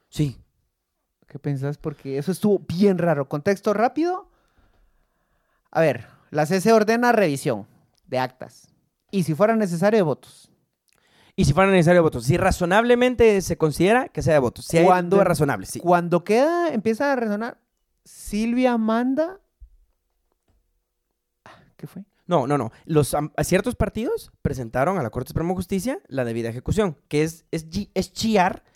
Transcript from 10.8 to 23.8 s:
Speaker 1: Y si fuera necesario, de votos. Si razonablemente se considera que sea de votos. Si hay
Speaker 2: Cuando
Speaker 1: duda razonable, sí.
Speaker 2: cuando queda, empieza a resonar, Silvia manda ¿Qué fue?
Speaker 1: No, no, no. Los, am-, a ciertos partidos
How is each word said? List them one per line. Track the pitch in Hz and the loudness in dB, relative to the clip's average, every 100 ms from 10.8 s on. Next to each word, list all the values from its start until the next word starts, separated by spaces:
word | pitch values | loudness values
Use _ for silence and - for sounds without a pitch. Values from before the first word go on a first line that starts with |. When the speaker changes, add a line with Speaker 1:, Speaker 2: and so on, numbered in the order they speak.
| _ _ _ _ _ - | _ _ _ _ _ 0
Speaker 1:
Y | 139 | 2
si | |
fuera | 147 196 | 4 4
necesario, | 185 165 175 | 6 6 6
de | |
votos. | 160 123 120 | 4 0 0
Si | 175 | 2
razonablemente | 185 - 175 202 240 240 247 240 226 196 | 2 0 2 2 4 4 2 4 4 4
se | - 165 | -2 -2
considera | 156 139 180 240 330 | -2 2 2 2 0
que | - | -4
sea | 143 | 0
de | 151 | 2
votos. | 120 - - | 2 -4 -2
Si | 165 | 4
hay | 175 | 4
Speaker 2:
Cuando | 180 175 196 | 4 2 2
Speaker 1:
duda | |
razonable, | 180 151 143 107 92 | 2 2 0 -2 -8
sí. | 117 | -6
Speaker 2:
cuando | 170 175 170 170 170 | 2 2 2 -2 2
queda, | 220 302 349 339 | 2 2 0 -2
empieza | 247 220 220 285 | -2 -4 -2 -2
a | 262 | -2
resonar, | 226 208 226 - _ _ _ _ | -2 -4 -8 -12 _ _ _ _
Silvia | _ - - 208 233 240 254 233 | _ -18 -8 -4 -2 0 2 2
manda | 220 226 247 269 330 392 _ _ - _ _ _ _ _ _ _ _ _ _ _ _ _ _ _ _ _ - - _ _ | 0 0 0 -2 -4 -8 _ _ -20 _ _ _ _ _ _ _ _ _ _ _ _ _ _ _ _ _ -20 -20 _ _
¿Qué | 151 | -18
fue? | 185 - _ - | -18 -20 _ -2
Speaker 1:
No, | 170 127 | -2 0
no, | 143 | -2
no. | 110 - - | -2 -10 0
Los, | 151 139 | 0 2
am-, | 147 147 - | -2 -4 -6
a | |
ciertos | 147 185 247 | -2 0 -2
partidos | - | -4